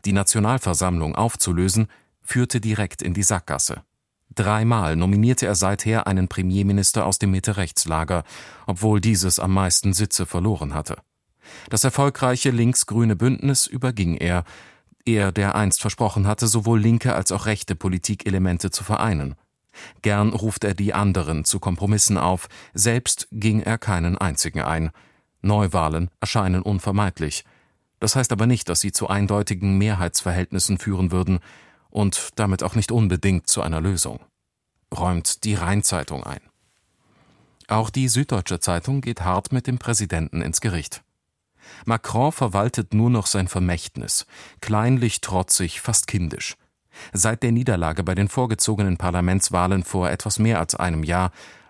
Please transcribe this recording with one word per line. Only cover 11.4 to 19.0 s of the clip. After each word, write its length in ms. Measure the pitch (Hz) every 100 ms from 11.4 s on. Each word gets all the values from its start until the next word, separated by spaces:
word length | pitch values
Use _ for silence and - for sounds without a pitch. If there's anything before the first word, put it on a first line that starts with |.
| - - -
Das 160 | 113
erfolgreiche 640 | 135 - 139 - 127 127 139
links-grüne 680 | 117 117 123 - 110 113 95
Bündnis 500 | 123 127 139 131 -
überging 500 | 127 127 110 85 80
er, 280 | 87 87 85 - - - _ _
er, 260 | 117 110 98
der 240 | 95 98
einst 260 | 101 101 -
versprochen 460 | 107 - 107 107 98
hatte, 220 | 107 113
sowohl 320 | 113 107 113
linke 340 | 110 117 127
als 160 | 82 98
auch 160 | 95 107
rechte 300 | 104 - 92
Politikelemente 920 | 95 90 - 101 104 95 92 87 92
zu 120 | -
vereinen. 540 | - -